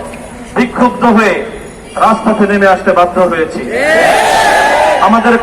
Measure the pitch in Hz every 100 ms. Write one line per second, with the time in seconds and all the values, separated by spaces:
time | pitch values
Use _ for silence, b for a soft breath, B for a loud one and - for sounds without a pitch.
0 | - - - - - - 247 - 247 -
1 | 240 214 202 - - - - - - 190
2 | - 208 220 214 196 202 196 185 196 180
3 | 175 180 180 165 156 220 247 233 294 320
4 | - - - - - - - - 156 -
5 | 190 226 240 233